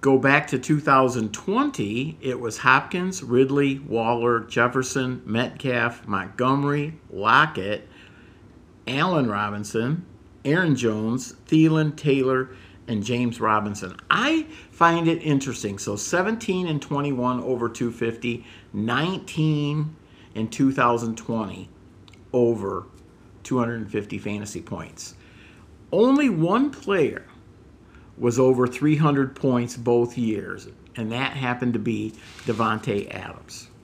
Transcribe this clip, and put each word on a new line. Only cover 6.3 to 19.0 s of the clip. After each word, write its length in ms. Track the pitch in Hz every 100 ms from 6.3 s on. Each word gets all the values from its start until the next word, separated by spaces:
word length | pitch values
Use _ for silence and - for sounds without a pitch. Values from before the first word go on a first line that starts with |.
| - 123 139 143 147 147 160 -
Lockett, 760 | - 104 127 156 156 98 104 - - - - - - - - - - -
Allen 420 | 135 175 170 123
Robinson, 800 | 104 104 104 104 110 117 160 180 - - -
Aaron 320 | 135 156 180 131
Jones, 580 | 120 107 110 123 - - -
Thielen, 500 | 160 160 156 151 151
Taylor, 540 | 151 139 131 131 131 - - - -
and 160 | 110
James 380 | 101 120 123 113
Robinson. 560 | 110 107 104 101 92 - -
I 380 | - 262 320 302 - -
find 380 | - 170 170 165
it 120 | 165
interesting. 600 | 156 143 131 113 104 98
So 160 | - 101
seventeen 720 | - 175 185 220 - 185 175
and 120 | 151
twenty-one 600 | - 143 143 131 123 123
over 280 | 120 127 117
two 220 | 113 123
fifty, 560 | 117 117 113 120 120 - - -
nineteen 1200 | 104 107 123